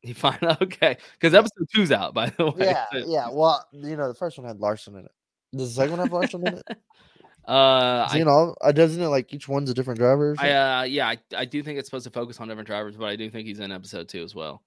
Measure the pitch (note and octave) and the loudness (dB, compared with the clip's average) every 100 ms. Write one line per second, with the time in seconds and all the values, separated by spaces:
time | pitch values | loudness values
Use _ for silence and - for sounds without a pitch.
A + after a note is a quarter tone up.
0 | A#2+ A#2+ C#3+ - E3+ D#3 F#3 - D#3 B2 | -14 -2 0 0 -2 0 -2 0 0 0
1 | - _ E3 F3+ A3 - E3 A3 F3+ A2 | -12 _ 6 6 6 -4 -2 0 2 2
2 | F2 A2+ A#2+ - D#3+ E3 F#3+ D#3 A2+ C3 | 0 -2 -4 0 -2 2 0 0 -2 -6
3 | D3 D#3 A#2+ C#3 D#3+ D3 - C#3+ C#3+ D#3 | -4 -4 -4 2 2 2 -4 -14 -10 -6
4 | C3+ A#2 F3 C#3+ B2 G#2+ G#2 G#2+ - G2 | -6 -4 -10 -8 -14 -4 -4 -4 -10 -20
5 | - _ _ _ _ C3+ B2+ A#2 C#3 E3+ | -20 _ _ _ _ -8 -8 -2 -2 0
6 | F3+ F3 B3 F3 F3 F3+ - G#3+ _ _ | -4 -2 -4 -4 -6 -8 -14 -16 _ _
7 | _ _ - _ - C3 C3+ C3 B2 B2 | _ _ -20 _ 0 6 6 6 2 0
8 | G2 C3+ D#3+ C#3+ E3+ - - C#3+ E3 E3 | 0 2 6 6 4 2 2 6 4 4
9 | E3+ C#3 - C#3+ C3+ C#3 C#3 B2 C3 A2+ | 0 0 -2 -12 -4 -4 -2 -4 -4 2
10 | A#2+ C#3 D3 D3 C#3+ C#3 C3+ B2+ C3 C#3 | 4 4 2 0 2 4 2 0 -2 -2
11 | A#2 A#2 _ F#2 B2+ D3 D3 C#3+ B2+ C3 | -2 -4 _ -8 -6 -6 -6 -10 -8 -10
12 | A#2+ A#2+ A#2+ A#2 A2+ A2 G#2+ G#2 G#2+ G#2 | -8 -8 -8 -10 -14 -12 -8 -8 -8 -8
13 | G#2+ G#2+ A2 A2+ A2 G2+ G2+ F#2+ F#2+ G2 | -6 -6 -8 -10 -12 -10 -10 -12 -12 -14
14 | E2+ F#2+ D#2+ E2+ D#2 C#2 | -12 -12 -12 -10 -12 -12